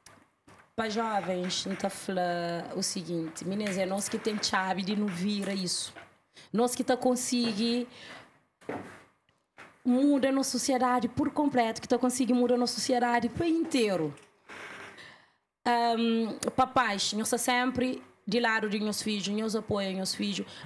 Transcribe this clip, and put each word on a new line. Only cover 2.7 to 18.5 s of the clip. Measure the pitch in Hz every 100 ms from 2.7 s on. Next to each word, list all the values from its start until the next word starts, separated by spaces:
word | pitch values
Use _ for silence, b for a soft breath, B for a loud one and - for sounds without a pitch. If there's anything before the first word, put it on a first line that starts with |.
| 180
o |
seguinte, | 185 190 165 170 160 -
meninas, | 175 202 208 190
é |
nós | 185 196 -
que | 226
tem | 220 214
chave | - 202 190 185
de | 190
não | 208 208
vir | 170 196 208 196
a |
isso. | 196 180 - - - - _ _ B B
Nós | 202 240
que | 247
tá | 247 254
conseguir | 262 247 - 247 233 196 233 240 240 B B B B _ _ _ - - - - - _ _ _ _ - - _
mudar | 254 247 285 277 269
a |
nossa | 269 262
sociedade | 240 - 254 254 247 226
por | - 294
completo, | - 294 254 226 226
que | -
tá | 240
conseguir | 254 247 233
mudar | 247 247
a | 247
nossa | 240
sociedade | 220 - 247 240 240 240
por | -
inteiro. | 339 330 320 269 214 180 151 - - _ - - - - - B B B B B _ _ 233
Ahm, | 240 233 226 233 226 220 - - -
papais, | 254 262 233 202 -
nós | 208 226 240
sempre | - 247 254 247 254 254 - _ -
de | 226
lado | 233